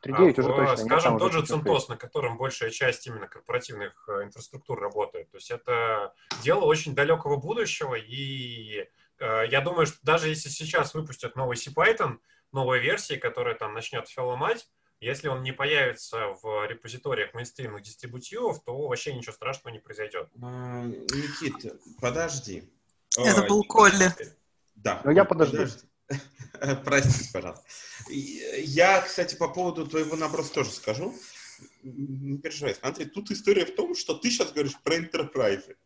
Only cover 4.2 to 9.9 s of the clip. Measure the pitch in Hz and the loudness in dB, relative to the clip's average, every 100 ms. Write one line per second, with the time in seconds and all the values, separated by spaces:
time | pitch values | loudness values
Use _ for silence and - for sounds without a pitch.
4.2 | 101 110 - 131 _ 98 101 104 101 90 | -6 -12 -18 -20 _ -6 -6 -4 -4 -6
5.2 | 80 98 - 120 - 120 117 107 101 _ | -16 -18 -12 -12 -4 -2 0 -2 -4 _
6.2 | _ - 117 190 165 156 156 139 143 165 | _ -8 0 2 4 2 0 0 2 2
7.2 | 143 143 165 226 220 - 143 120 110 127 | 2 -2 -2 -4 -2 -4 -4 -6 -8 -10
8.2 | 139 135 123 117 110 107 - _ _ _ | -8 -8 -10 -12 -12 -10 -10 _ _ _
9.2 | 123 110 113 135 143 175 156 | -2 0 2 2 2 2 0